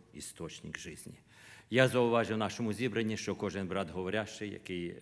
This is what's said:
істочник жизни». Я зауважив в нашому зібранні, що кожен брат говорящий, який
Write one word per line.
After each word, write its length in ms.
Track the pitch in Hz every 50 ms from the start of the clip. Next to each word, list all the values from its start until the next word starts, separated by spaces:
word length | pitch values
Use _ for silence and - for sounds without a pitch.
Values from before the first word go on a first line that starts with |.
| - - -
істочник 640 | 73 - - - - 87 78 - - - 80 80
жизни». 360 | - - 85 78 - - - - - - _ - - - - - - - -
Я 180 | 107 127 131
зауважив 480 | 127 120 127 120 117 117 117 113 95 110
в 40 | 110
нашому 340 | 107 98 - - 120 110 104
зібранні, 440 | 95 123 123 98 117 113 110 110
що 180 | 104 - - 95
кожен 320 | - 107 98 82 98 95
брат 220 | 85 90 98 95 78
говорящий, 600 | 80 92 92 92 98 110 104 - - - 107 104
який 460 | 98 - - - 92 90 87 85 - -